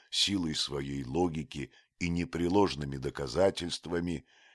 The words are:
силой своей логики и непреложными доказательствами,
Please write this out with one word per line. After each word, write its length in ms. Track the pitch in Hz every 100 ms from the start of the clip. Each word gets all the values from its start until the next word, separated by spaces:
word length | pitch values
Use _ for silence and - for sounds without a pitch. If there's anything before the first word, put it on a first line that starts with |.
| _
силой 440 | - - 101 80
своей 500 | 73 - 71 69 69
логики 640 | 62 76 90 80 71 71 67 - _ -
и 100 | 87
непреложными 880 | 85 85 82 87 101 92 67 71 67
доказательствами, 1300 | 67 67 67 76 98 - 90 - 80 87 87 78 - _ -